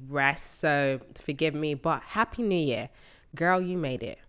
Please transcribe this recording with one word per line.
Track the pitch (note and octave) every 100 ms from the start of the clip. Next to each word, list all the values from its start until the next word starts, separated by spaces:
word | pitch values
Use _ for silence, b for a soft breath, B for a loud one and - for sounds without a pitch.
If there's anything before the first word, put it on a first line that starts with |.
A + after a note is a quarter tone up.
| C3
rest. | C#3+ C#3 D3+ - -
So | D#3 C#3+ C#3 C3 - -
forgive | - C#3+ D#3 D3+
me, | D#3
but | C#3+ E3 C#3+
Happy | - G#3+ A#3 -
New | A3 F3+
Year. | D3 A2 - b b b b
Girl, | - E3+ F#3
you | F3+ F3+
made | C#3+ B2+
it. | G2+ -